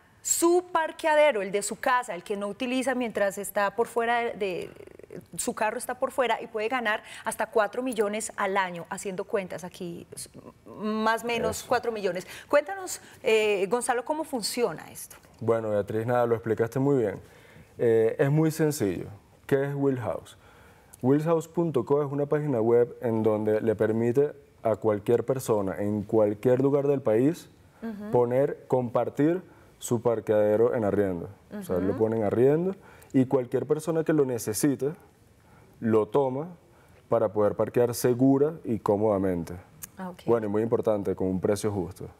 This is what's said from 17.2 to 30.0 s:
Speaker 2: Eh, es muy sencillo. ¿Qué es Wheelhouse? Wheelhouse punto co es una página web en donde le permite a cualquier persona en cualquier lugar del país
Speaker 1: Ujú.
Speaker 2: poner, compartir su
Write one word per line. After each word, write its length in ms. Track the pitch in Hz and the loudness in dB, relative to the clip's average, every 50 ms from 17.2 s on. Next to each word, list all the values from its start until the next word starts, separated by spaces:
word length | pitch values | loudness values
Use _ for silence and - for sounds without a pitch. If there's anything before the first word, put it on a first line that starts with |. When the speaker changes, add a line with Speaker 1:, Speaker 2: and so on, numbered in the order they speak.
| - - - - - - - - - - - - | -12 -18 -20 -20 -20 -20 -20 -20 -20 -16 -6 0
Speaker 2:
Eh, 380 | 127 117 113 113 110 113 - - | 2 4 4 4 4 2 2 2
es 140 | 151 139 | 2 2
muy 180 | 147 151 160 160 | 4 4 2 2
sencillo. 580 | 151 - 160 151 143 147 113 98 87 82 87 98 101 - _ _ _ _ _ | 2 2 0 0 0 0 0 -2 -2 -2 -6 -10 -14 -18 _ _ _ _ _
¿Qué 200 | - 139 135 139 | 0 0 0 0
es 100 | 143 143 | 0 -2
Wheelhouse? 640 | 143 139 139 135 123 117 104 80 - - - - - - - - - - - - _ _ _ - - | 0 0 0 0 0 -2 -4 -6 -6 -8 -14 -20 -20 -20 -20 -20 -20 -20 -20 -20 _ _ _ -12 -2
Wheelhouse 480 | - 123 139 147 156 165 170 160 156 - | 2 2 2 4 4 2 0 0 0 -4
punto 340 | - - 170 170 143 135 113 | -4 -2 -2 0 0 0 0
co 180 | - 143 143 | 2 2 0
es 80 | 151 139 | 0 0
una 180 | 143 139 143 143 | -2 -4 -2 0
página 340 | 156 151 151 151 135 117 | 0 -2 0 0 0 0
web 340 | 110 117 117 120 120 117 - - | 2 4 6 4 4 4 0 -4
en 220 | - 120 113 110 110 | -2 0 0 2 2
donde 360 | 110 110 104 107 107 107 107 | 2 2 2 2 2 0 2
le 160 | - 113 107 | 2 0 0
permite 560 | 98 110 107 110 113 117 120 120 135 143 147 - - - _ _ _ - | 2 2 0 2 2 0 0 2 2 2 0 0 -8 -20 _ _ _ -2
a 140 | 113 110 101 | -2 -2 0
cualquier 480 | - 110 104 104 101 - 120 117 113 | 2 0 0 0 2 2 2 2 2
persona 500 | - 135 131 127 - 117 104 101 95 87 76 | 0 -4 -2 -2 -2 -2 0 0 -2 -4 -4
en 240 | 104 104 104 107 98 | -2 -2 -2 -4 -4
cualquier 580 | - - 110 107 104 101 98 - 127 127 127 | 0 2 2 4 2 2 0 2 2 2 4
lugar 260 | 139 143 135 143 139 143 | 2 2 0 0 2 2
del 140 | 143 135 | 0 0
país 480 | 127 120 107 113 127 143 170 - - - - _ - _ _ - | 2 2 2 4 4 2 0 -2 -8 -20 -20 _ -20 _ _ -16
Speaker 1:
Ujú. 280 | - 226 220 196 208 208 | -14 -12 -12 -12 -8 0
Speaker 2:
poner, 520 | 165 123 120 120 123 131 139 151 - - - - | 2 2 2 2 2 0 0 0 -2 -6 -6 -2
compartir 720 | - 127 127 120 120 123 120 113 - - 143 156 170 185 - - - - - - _ - | -2 0 0 0 -2 -2 -2 -2 0 0 2 2 2 0 -6 -12 -20 -20 -20 -20 _ -12
su 220 | - - 123 117 | -6 -4 -2 0